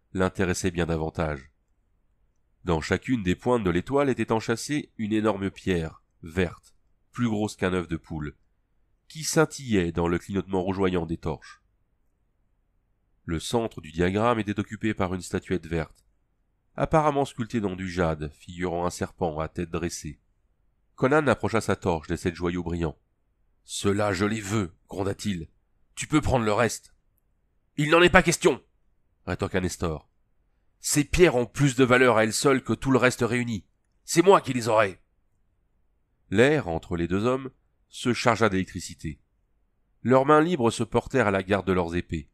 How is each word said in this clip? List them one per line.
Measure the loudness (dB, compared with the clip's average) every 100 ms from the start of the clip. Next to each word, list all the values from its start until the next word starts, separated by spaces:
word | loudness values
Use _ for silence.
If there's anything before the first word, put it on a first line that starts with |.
| _
l'intéressait | -2 -2 0 -2 -2 -2
bien | -2 -2
davantage. | -2 -4 -4 -4 -6 -12 _ _ _ _ _ _ _ _ _ _ _
Dans | -4 -2
chacune | 0 -4 -2 -2
des | -2
pointes | -2 0 0
de | 2
l'étoile | -2 0 0 0
était | -2 -2
enchâssée | -2 -2 -6 -6 -8 -8 -10
une | -4
énorme | 0 0 -2 -4
pierre, | -6 -4 -2 -4 -10 _ _
verte, | -8 -2 -2 -4 _ _ _ _ _
plus | -4 -2
grosse | 0 -4 -2
qu'un | -2
œuf | -2 -4
de | -8
poule, | -8 -10 -10 -12 _ _ _ _ _ _ _
qui | -10
scintillait | -2 2 2 0 -2 0 0
dans | 0 0
le | -2
clignotement | -2 -6 -2 -2
rougeoyant | -2 0 0 0 -4
des | -6
torches. | -6 -8 -12 -20 _ _ _ _ _ _ _ _ _ _ _ _ _ _ _ _
Le | -8 -8
centre | -4 -4 -4 -8
du | -12
diagramme | -2 0 0 0 0
était | -2 -6
occupé | -6 -6 -6
par | -2 -4
une | -4
statuette | -6 -6 -4 -6 -4
verte, | -6 -6 -12 _ _ _ _ _ _ _ -6
apparemment | 0 2 2 0
sculptée | -2 -4 -6 -4
dans | -4 -4
du | -6
jade, | 0 0 0 -8
figurant | -12 -18 -6 -4 -2 -2
un |
serpent | -4 -8 -4 -4 -4
à | -6
tête | -8 -8
dressée. | -6 -6 -8 -12 -16 _ _ _ _ _ _ _
Conan | -2 2 4 2
approcha | 0 0 -2
sa | -2 -2
torche | 0 -2 -4
de | -4
cette | -4
joyau | -4 -4 -4
brillant. « | -4 -4 -4 -6 _ _ _ _ _ _
Cela, | -14 -4 -2 0 0
je | 0
les | 0 -2
veux », | -4 -2 -4 -8 _
gronda-t-il. « | -6 -6 -4 -6 -6 -8 _ _ _ _
Tu | -14 -2
peux | 0
prendre | 2 2
le | 2
reste. » « | 2 2 -2 -12 _ _ _ _ _ _ _ _ -4
Il | 2
n'en | 6
est | 6
pas | 6
question », | 4 2 2 0 -4 _ _ _ _ _ -8
rétorqua | -6 -4 -2
Nestor. « | -4 -4 -4 -6 -10 _ _ _ _ _ _ _
Ces | -4 -2
pierres | 0 4 4 4
ont | -2
plus | 0 2 4
de |
valeur | 4 6 6 4
à |
elles | 2
seules | 2 2 2
que | 0
tout | -4 0
le | 2
reste | 2 2
réuni. | -2 -2 -4 -6 -10 _ _ _
C'est | -2 4
moi | 6 6
qui | 4
les | -2 2
aurai. » | 4 4 0 _ _ _ _ _ _ _ _ _ _ _ _ _
L'air, | 4 4 4 0
entre | -6 -4 -4
les | -2
deux | 0
hommes, | 0 -2 -6 -16 _ _ _
se | -4 -2
chargea | 2 2 4 2
d'électricité. | 2 -4 -8 -12 -12 -12 -12 _ _ _ _ _ _ _ _
Leurs | 4 4 6
mains | 6
libres | 4 2 2
se | 0
portèrent | -2 -2 0 0 2
à |
la | 0
garde | 0 0 2
de |
leurs | 0 0
épées. | -4 -4 -8 -8